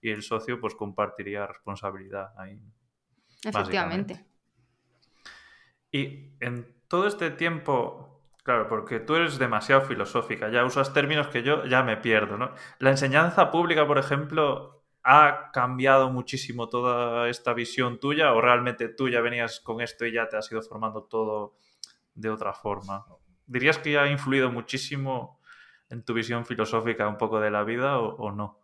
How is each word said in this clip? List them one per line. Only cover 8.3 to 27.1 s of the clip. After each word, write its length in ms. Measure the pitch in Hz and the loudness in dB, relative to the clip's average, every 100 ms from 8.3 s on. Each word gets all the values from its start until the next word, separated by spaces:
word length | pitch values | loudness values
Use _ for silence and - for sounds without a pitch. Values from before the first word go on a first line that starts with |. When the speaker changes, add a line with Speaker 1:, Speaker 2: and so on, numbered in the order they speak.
| _ | _
Speaker 1:
claro, 240 | - 120 107 | 0 0 0
porque 320 | 110 - 113 | -4 -4 -8
tú 160 | 113 156 | 0 2
eres 200 | 170 135 | 2 0
demasiado 400 | 127 107 - 135 | 0 0 4 4
filosófica, 680 | 135 110 101 120 113 107 107 | 4 -2 -2 -2 -2 -4 0
ya 160 | 120 | 2
usas 280 | 127 139 135 | 2 2 2
términos 340 | 147 143 151 143 | 2 2 0 0
que 160 | 123 | -2
yo 220 | 120 156 | 0 0
ya 180 | 135 127 | 2 2
me 140 | 123 107 | 2 0
pierdo, 400 | 120 110 104 104 | 2 2 2 -4
¿no? 140 | 131 - - - | -6 -8 -20 0
La 120 | 131 | 2
enseñanza 600 | 139 139 143 170 170 180 | 4 4 4 4 4 4
pública, 340 | 170 170 156 | 4 4 4
por 140 | 147 143 | 4 4
ejemplo, 880 | 135 143 147 160 147 - - _ _ _ | 2 -2 -2 0 0 0 -8 _ _ _
¿ha 480 | 127 143 147 - - | 8 8 8 4 -6
cambiado 560 | 131 123 127 135 135 131 | -2 -2 2 6 6 6
muchísimo 560 | 127 - 131 - 120 117 | 0 -4 -8 -8 -8 -4
toda 600 | 123 123 120 120 117 120 | -2 0 0 0 0 -2
esta 240 | 120 - | -2 -2
visión 460 | 117 117 - 123 117 | -2 -4 -2 -2 -2
tuya 340 | 139 151 151 | -2 2 4
o 80 | 113 | 6
realmente 480 | 123 123 123 113 117 | 6 6 4 -4 -6
tú 200 | 117 131 | -2 -2
ya 120 | 120 | 0
venías 380 | 117 120 117 - | 0 -2 -4 -6
con 220 | - 113 | -8 -6
esto 260 | 117 - 117 | -6 -4 -4
y 60 | |
ya 160 | 117 113 | -2 -4
te 80 | 107 | -4
has 160 | 107 | -6
ido 100 | 113 | -8
formando 400 | 110 110 110 107 | -8 -8 -6 -8
todo 540 | - 113 110 107 104 _ _ _ - _ _ | -6 -4 -2 -4 -8 _ _ _ -20 _ _
de 160 | - 110 | -8 -6
otra 220 | 110 101 | -4 -6
forma? 520 | 95 107 101 98 98 - - _ _ | -6 -6 -6 -6 -12 -12 -20 _ _
¿Dirías 340 | _ 127 135 156 | _ 0 2 2
que 200 | 151 147 | 0 2
ha 100 | 143 | 2
influido 440 | 143 135 135 127 | 0 0 2 2
muchísimo 840 | 120 117 135 - 143 135 131 - _ _ - - _ _ | -2 -6 -8 -6 -6 -6 -6 -8 _ _ -20 -20 _ _
en 160 | 120 | -14
tu 100 | - | -4
visión 300 | 117 113 120 | -4 -2 -4
filosófica 640 | 117 113 107 113 117 110 | -4 -4 -2 0 0 0
un 100 | 104 | -2